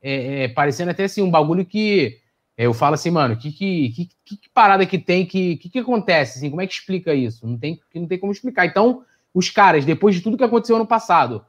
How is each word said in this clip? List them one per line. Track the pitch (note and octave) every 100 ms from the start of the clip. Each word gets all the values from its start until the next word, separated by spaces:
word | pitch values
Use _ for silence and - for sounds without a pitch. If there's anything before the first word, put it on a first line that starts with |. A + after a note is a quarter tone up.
é, | C#3 C#3 B2+ C#3 C3
é, |
parecendo | - D3 C#3 F3
até | F3
assim, | G3 G3
um | F#3+
bagulho | E3 D3+ E3+ F3+
que, | G#3 G#3+ G3+ B2+ - _ _ _ -
é, | A#2+
eu |
falo | A#2 D3 D#3
assim, | E3+
mano, | F3 C3+ A2+
que, | C#3+
que, | D3 G3 F3+ C3
que, | A#2 F3 _ _
que, | G3+
que | _
parada | - G#3+ G3 F#3
que | F#3
tem, | - F3+ F#3
que, | F#3+ F3+ E3
que, | F3
que | B3+
acontece, | A#3 A#3+ G3 E3 C3 B2
assim, | D3
como | D3
é | F#3+
que |
explica | - - F#3 F3
isso? | C#3+ B2 A2+ A2+
Não | A#2+
tem, | C#3+ E3 _
que | E3+
não | E3+
tem | F3+
como | G3
explicar. | G3+ B3+ A#3+ F3
Então, | - A3 B3+ _ _ _
os | F#3 F3+
caras, | - G3 D3+ C#3
depois | D#3 G3+ F#3
de |
tudo | G#3+ A3+
que |
aconteceu | B3 A#3 A3+ A3+
ano | A3
passado | A3+ A3 F3 B2+ A2+